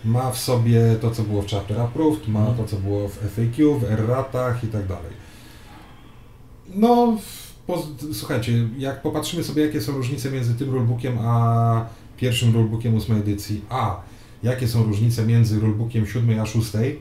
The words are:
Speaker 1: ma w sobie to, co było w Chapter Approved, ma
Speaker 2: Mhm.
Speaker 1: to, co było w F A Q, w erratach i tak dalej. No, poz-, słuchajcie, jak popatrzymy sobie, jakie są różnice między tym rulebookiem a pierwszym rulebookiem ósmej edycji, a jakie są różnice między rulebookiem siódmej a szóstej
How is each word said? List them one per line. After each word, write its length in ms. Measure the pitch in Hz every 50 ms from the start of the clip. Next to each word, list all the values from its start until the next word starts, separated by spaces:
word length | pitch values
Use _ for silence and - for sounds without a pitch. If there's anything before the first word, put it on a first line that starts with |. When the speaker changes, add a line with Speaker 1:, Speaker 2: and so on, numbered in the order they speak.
| -
Speaker 1:
ma 260 | 110 117 123 131 127
w 80 | 117 -
sobie 580 | - 127 123 120 113 117 117 113 117 117 113 110
to, 100 | 120 117
co 120 | 117 -
było 200 | 107 101 104 101
w 40 | 98 -
Chapter 300 | 104 101 95 - 107 117
Approved, 480 | 120 117 - 160 160 151 151 - - 113
ma 120 | 107 107
Speaker 2:
Mhm. 160 | 107 117 123 120
Speaker 1:
to, 60 | 104
co 120 | - 107
było 320 | 98 95 101 101 101 101 101
w 140 | - - 107
F 140 | 98 - 117
A 180 | 117 117 -
Q, 220 | - 151 147 143 120
w 60 | 113
erratach 800 | 101 110 110 110 113 127 135 131 - - 127 127 123 120 120 117
i 20 | 110
tak 180 | - 107 95
dalej. 260 | 92 92 87 80 80 - - - - - - - - - - - - - - - - - - - - - - - - - - - - - - - - 185
No, 440 | 196 214 240 240 240 240 233 220 214 - - - - - - - - -
poz-, 200 | - 175 165 - 151 139 120 147 151
słuchajcie, 560 | 151 - - - 139 120 120 120 117 117 117 113 113 139
jak 240 | 131 139 135 -
popatrzymy 420 | - 156 151 151 151 - 175 170 -
sobie, 220 | - 139 151 151
jakie 140 | 151 147 151
są 120 | - 147
różnice 380 | 139 135 123 120 147 131 120 135
między 240 | 135 131 120 120 117
tym 160 | - 135 131
rulebookiem 480 | 127 131 117 117 120 117 - 127 123 117
a 680 | 113 117 117 117 117 117 117 117 117 117 113 113 117 117 - - - - -
pierwszym 380 | - 123 127 120 - 120 117 110
rulebookiem 400 | 117 110 107 110 113 - 117 110
ósmej 240 | 107 98 - 110 104
edycji, 400 | 101 104 101 101 - - 107 104 - -
a 320 | 123 131 120 104 92 - - - - - - - - -
jakie 260 | 113 120 127 123 127 113
są 140 | 117 117 113
różnice 420 | 107 101 101 117 120 - 117 110
między 340 | 113 117 117 113 101 107 107
rulebookiem 460 | 110 110 104 104 113 117 - 117 104
siódmej 320 | 101 - 123 117 117 110 110
a 80 | 110
szóstej 520 | - - 113 98 - - 110 117 139 156 -